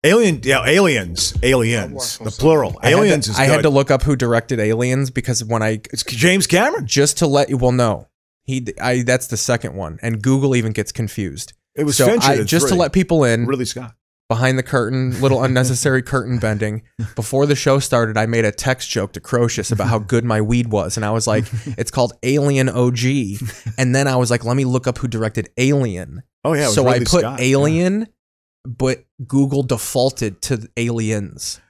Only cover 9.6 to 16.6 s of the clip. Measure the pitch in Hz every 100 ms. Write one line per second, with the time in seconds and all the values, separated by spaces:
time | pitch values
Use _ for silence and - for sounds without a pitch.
9.6 | - 82 85 80 113 113 117 135 139 123
10.6 | 110 107 104 - 110 - 95 69 - _
11.6 | _ - 147 127 127 226 135 139 104 165
12.6 | 143 180 165 190 185 165 131 117 120 135
13.6 | 123 135 120 - _ _ _ 113 127 131
14.6 | 127 135 110 131 127 - 135 131 131 127
15.6 | 127 127 147 131 127 135 113 123 110 107